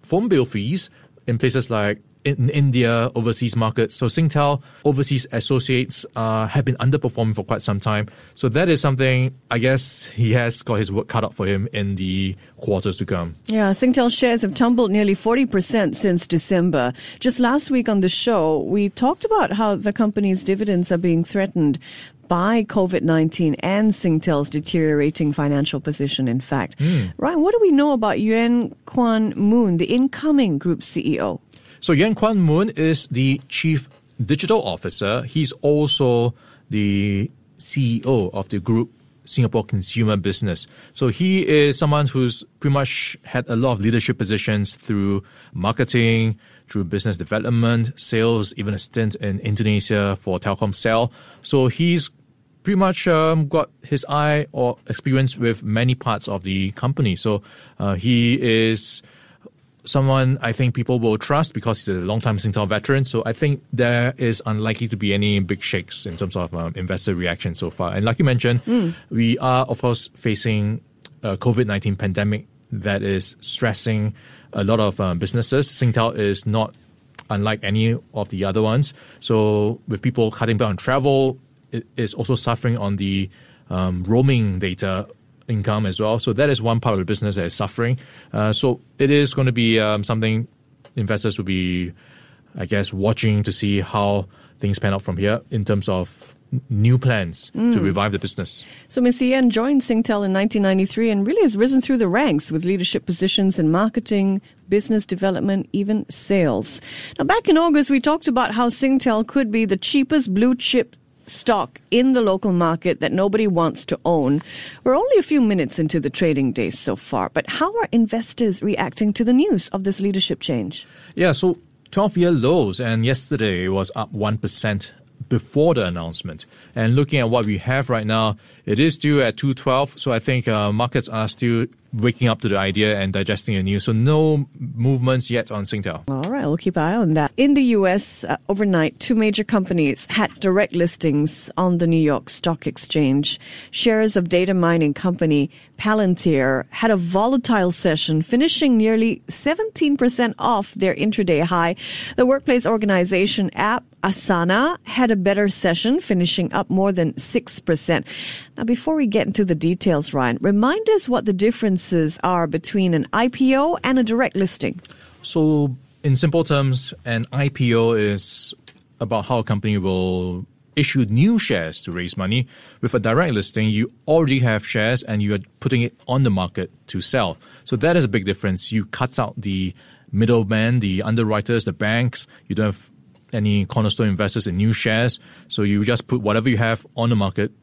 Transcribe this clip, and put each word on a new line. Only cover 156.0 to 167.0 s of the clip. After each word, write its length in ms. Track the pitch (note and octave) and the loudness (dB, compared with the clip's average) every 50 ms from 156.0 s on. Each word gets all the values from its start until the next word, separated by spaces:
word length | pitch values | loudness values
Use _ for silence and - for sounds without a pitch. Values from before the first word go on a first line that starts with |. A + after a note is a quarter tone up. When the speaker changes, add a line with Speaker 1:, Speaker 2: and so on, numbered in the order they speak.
| F4+ - G#3+ F3+ F3 E3 - - F3 - - | 0 0 2 2 2 2 0 0 -2 0 0
Speaker 2:
up 160 | - - - | -2 -2 0
more 220 | F#3 F#3+ F#3+ G3+ | 0 2 2 2
than 260 | F#3+ F3+ E3 D3+ - | 2 2 0 -2 -2
six 420 | - - - - A#3+ A#3 - - - | -4 -6 -2 -2 -2 -2 -2 -8 -6
percent. 460 | - - E3 D3+ - - E3+ C#3+ - - - - - - - - - - _ | -2 -2 -2 -2 0 -2 -2 -2 -2 -6 -12 -12 -10 -10 -12 -14 -16 -18 _
Now, 60 | - B3+ | -6 -2
before 300 | A3+ A#3+ A#3+ - D#4 D#4+ | -2 -2 -2 0 -2 0
we 140 | D#4 C#4 | 0 0
get 180 | A3 G3+ A3 - | 2 2 0 0
into 180 | - G3 - G3+ | 0 0 0 0
the 120 | F3+ E3 | 0 0
details, 580 | D3+ - E3 F#3 F3+ - G3+ E3 D3 D3+ - - | 0 0 0 0 0 0 2 2 2 0 -2 -2
Ryan, 240 | C#3+ B2+ B2 A#2 - | 0 2 2 0 0
remind 480 | - G3+ G3+ G#3 A3 C4 E4 A4 A4 A4 | 0 2 2 2 2 2 0 0 2 2
us 200 | A4 G4 - B3+ | 2 2 2 0
what 160 | B3 A#3+ - | -2 -2 0
the 80 | G#3+ F#3+ | -2 -2
differences 840 | F3+ G3+ A3 A#3 - A#3 G#3+ F#3 F3+ - - F#3 E3+ D#3+ D#3 E3 - - | 2 0 0 0 0 0 0 0 0 -2 0 0 0 0 0 -2 -2 -2
are 220 | F3 F#3 F3 E3+ | 0 0 0 0
between 480 | D#3 D3 E3 - - - G3+ F#3+ F3+ E3+ | 0 -2 -4 -6 -2 -2 0 2 2 2
an 140 | D#3 C3+ - - | 0 0 0 0
I 160 | A3 A#3 B3+ | 0 0 0
P 260 | B3 - C4+ B3+ C4+ | 0 0 2 2 2
O 220 | C4+ C#4+ D#4+ F4 - - | 2 2 0 -2 -2 0
and 120 | B3 C4 | 0 2
a 60 | C4 B3 | 2 2
direct 320 | G#3+ A3+ A#3 C4 - - | 2 2 0 0 0 0
listing. 460 | F#3+ F#3+ F3+ - - D3 G#2+ - F3 - - - - - - - - | -2 -2 -2 -2 -4 -4 -6 -6 -8 -14 -20 -20 -20 -20 -20 -20 -16
Speaker 1:
So, 540 | - - - E3+ D#3 D#3 D#3 D3 D3 C#3+ B2+ - - _ _ _ - | -12 -4 0 2 2 4 4 2 2 0 -2 -6 -14 _ _ _ 0
in 120 | D3 C3+ | 2 2
simple 280 | C3 - D#3 D3 E3+ D#3+ | 4 2 2 2 2 2
terms, 500 | - D#3 C#3 C#3 C3+ C3 B2+ - - - - | 2 2 2 2 2 0 -2 -4 -6 -10 -12